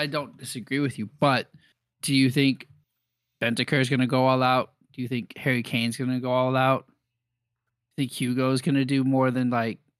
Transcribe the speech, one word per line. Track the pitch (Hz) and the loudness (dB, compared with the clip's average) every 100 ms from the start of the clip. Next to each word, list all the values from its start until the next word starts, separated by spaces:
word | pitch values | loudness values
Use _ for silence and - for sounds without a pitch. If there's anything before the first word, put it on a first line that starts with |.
I | 147 | -4
don't | 151 139 - | -4 -8 -12
disagree | 127 127 101 135 | -12 -12 -4 -2
with | 143 - | -2 -4
you, | 104 - | -10 0
but | 143 127 - - _ _ _ _ | 2 2 -2 -12 _ _ _ _
do | - | 0
you | 135 131 | 4 4
think | 139 139 127 - _ _ _ _ _ _ _ | 4 2 2 -6 _ _ _ _ _ _ _
Bentancur | 117 117 120 143 | -2 -2 0 0
is | 127 | 0
gonna | 135 127 | 0 0
go | 131 131 | 2 2
all | 131 | 2
out? | 127 127 - _ _ | 2 2 -2 _ _
Do | - | -12
you | 123 | -8
think | 123 104 - | -6 -8 -6
Harry | 139 123 | -2 -2
Kane's | 113 123 117 117 | -2 -4 -2 -4
gonna | 127 127 | -4 -4
go | 127 | -2
all | 127 127 131 | 0 2 2
out? | 131 135 - _ _ _ _ _ _ _ _ _ _ - | 2 0 -2 _ _ _ _ _ _ _ _ _ _ -6
Think | 131 | -6
Hugo's | - 123 123 131 131 | -4 -2 0 0 0
gonna | 139 139 | 0 0
do | 131 135 | 0 0
more | 135 135 131 | 2 2 2
than, | 123 123 | 0 0
like, | 120 113 104 _ _ | 0 -2 -6 _ _